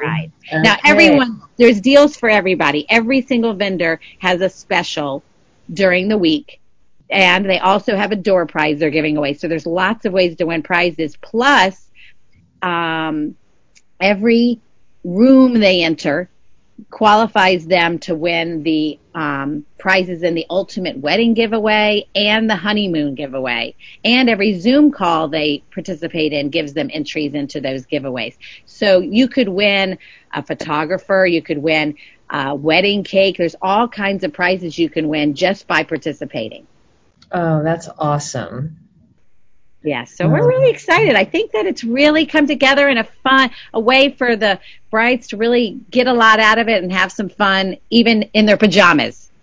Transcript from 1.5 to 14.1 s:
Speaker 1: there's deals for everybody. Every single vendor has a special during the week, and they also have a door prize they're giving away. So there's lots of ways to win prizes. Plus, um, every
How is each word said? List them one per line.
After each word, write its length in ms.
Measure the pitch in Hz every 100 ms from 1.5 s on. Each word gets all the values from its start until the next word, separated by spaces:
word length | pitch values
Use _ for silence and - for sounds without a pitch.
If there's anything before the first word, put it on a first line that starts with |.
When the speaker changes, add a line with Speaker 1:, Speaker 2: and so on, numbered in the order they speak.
| -
Speaker 1:
there's 240 | 240 214
deals 360 | 214 285 294 294
for 120 | 233
everybody. 580 | 214 185 175 156 147 -
Every 320 | 226 226 269
single 320 | 247 247 226
vendor 460 | 196 202 185 165 160 - -
has 220 | 185 180
a 80 | 185
special 760 | - - 185 175 - 147 139 - _ _ _ -
during 360 | 170 190 180 185
the 80 | 214
week, 420 | 170 151 - - _ _ _ - -
and 340 | 196 185 185
they 140 | 196 180
also 380 | 185 202 - 196
have 160 | 202
a 40 | 190
door 300 | 180 190 160
prize 320 | 165 151 147
they're 120 | 156
giving 260 | 151 151 151
away. 180 | 143
So 120 | 143 170
there's 200 | 160 165
lots 400 | 170 185 226 220
of 60 |
ways 240 | 190 180 160
to 80 |
win 180 | 160 165
prizes. 540 | 151 175 175 160 156 -
Plus, 680 | - 226 262 277 190 - - - - - - - _ _
um, 720 | 180 170 165 160 160 156 151 - _ _ _ _ _ _
every 580 | 190